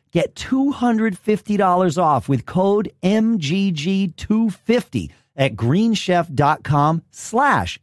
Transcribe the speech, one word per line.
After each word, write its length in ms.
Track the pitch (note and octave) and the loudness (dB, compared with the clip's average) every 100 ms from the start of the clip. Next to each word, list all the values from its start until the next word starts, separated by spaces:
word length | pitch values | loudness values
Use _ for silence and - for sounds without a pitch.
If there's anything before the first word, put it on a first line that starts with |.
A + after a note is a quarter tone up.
| _ | _
get 240 | - - - | -2 -2 -6
two 360 | - C4 C#4 | -4 0 0
hundred 460 | - A#3+ A3 A3 F3+ | 0 0 0 0 -4
fifty 400 | - G#3+ - G#3 | -2 -2 0 0
dollars 400 | G3 F3+ F#3 D3+ | 2 2 2 2
off 320 | E3 C#3 - | 2 2 0
with 160 | C3+ - | -4 -2
code 480 | F3 G3 G#3 F#3+ - | -2 2 2 -2 -4
M 360 | F3+ G#3+ A3 A3+ | 0 0 0 -2
G 320 | C#3 F#3 G3 | -2 -2 -2
G 360 | D#3+ D3+ F#3+ G3 - | -2 -2 -2 -2 -6
two 360 | - A3 A3+ | -4 0 0
fifty 600 | F#3 - A#3 - A#2+ D#2 - _ - | -4 -2 -2 -2 -6 -8 -14 _ -2
at 200 | C3+ A2 | -2 0
greenchef 800 | A#2 E3 A3+ G#3+ - F3 E3+ C3+ | 0 2 2 0 0 0 0 0
dot 280 | D3 D3+ | 0 0
com 380 | - C#3+ D3 E3 - | 0 0 2 0 -6
slash 680 | - - A3 C#4+ F#3 F2+ - | -18 -6 0 2 0 -2 -4